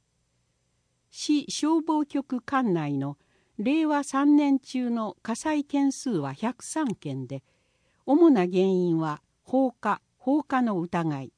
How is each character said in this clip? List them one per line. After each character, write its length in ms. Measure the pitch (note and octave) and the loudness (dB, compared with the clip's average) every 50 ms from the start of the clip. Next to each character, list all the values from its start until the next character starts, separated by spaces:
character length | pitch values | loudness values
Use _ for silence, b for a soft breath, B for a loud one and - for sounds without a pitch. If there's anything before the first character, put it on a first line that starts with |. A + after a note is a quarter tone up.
| _ _ _ _ _ _ _ _ _ _ _ _ _ _ _ _ _ _ _ _ _ _ | _ _ _ _ _ _ _ _ _ _ _ _ _ _ _ _ _ _ _ _ _ _
市 340 | - - - - D4+ D4 - - | -16 -8 -2 0 0 0 -2 -4
消 340 | - - - D4 D#4+ E4 D4+ | -6 -4 -2 0 0 0 0
防 180 | E4 D#4 D4+ D4+ | 0 -2 -2 -2
局 380 | - - C#4+ C4+ - C4+ B3 | -2 -4 -6 -6 -6 -6 -8
管 320 | - - - C4 C4 A3+ F3 | -6 -4 -2 0 0 0 0
内 240 | E3+ D#3 C#3+ C#3+ C#3 | 0 -2 -2 -4 -4
の 220 | C#3 C#3 C#3+ - _ _ _ _ _ _ _ - G3+ | -4 -6 -8 -12 _ _ _ _ _ _ _ -6 -4
令 220 | A#3 C#4+ D#4+ D#4+ | -2 0 0 0
和 180 | D4+ D4+ C#4+ C#4 | 0 0 -2 -2
三 320 | - - C4+ C#4+ D4 D4 | -4 -2 0 4 4 6
年 240 | D4 D4 C#4+ C#4 C4 | 6 4 4 2 0
中 300 | - - - B3+ B3 A#3+ | -2 -4 -6 -4 -4 -2
の 280 | A#3 A#3 A3 G#3 - - | -2 -4 -4 -6 -10 -10
火 140 | - - A3+ | -8 -8 -8
災 280 | - - D#4 D#4 D4+ C#4+ | -6 -4 -2 -2 -2 -2
件 280 | - - C#4+ C#4 C#4 | -2 0 0 0 0
数 180 | C4 - - C4+ | 0 -2 -4 -4
は 240 | A#3 E3+ C#3 C#3 C3 | -2 -2 -4 -6 -6
百 300 | - - A3+ C4 - - | -6 -6 -6 -6 -8 -12
三 320 | - - D#4 D#4 B3+ F#3+ | -10 -6 -4 -4 -4 -4
件 320 | - - D3+ C3+ C3 C3 B2 | -6 -8 -8 -8 -8 -8 -8
で、 160 | C#3 C3+ - _ _ _ _ _ _ _ _ _ _ _ _ - | -10 -12 -12 _ _ _ _ _ _ _ _ _ _ _ _ 0
主 240 | C4+ D#4 F4 E4 | 4 6 8 8
な 160 | C#4 G#3+ F3+ F3+ | 8 6 4 2
原 140 | F3+ F3+ | 2 2
因 360 | F#3 F#3+ F#3+ F3+ F3+ F3 E3 D#3+ | 2 4 4 2 2 2 2 0
は 240 | D#3+ D#3 D3 D3+ - _ _ _ _ | 0 -2 -6 -8 -12 _ _ _ _
放 280 | - - C4 C4+ B3+ | -2 0 2 2 0
火、 300 | - _ - G#3+ G3+ - - _ _ _ | -2 _ -4 -4 -4 -4 -6 _ _ _
放 240 | - - C#4 D#4 C4+ | -2 0 0 0 0
火 200 | - C#4 C4 B3 | -2 -2 0 0
の 160 | A3+ G#3 F3 | 0 0 -2
疑 420 | E3 F3 - F3+ E3 D#3+ D3+ C#3 | -4 -2 -2 -2 -2 -2 -4 -4
い、 120 | C3+ A#2+ - | -8 -12 -16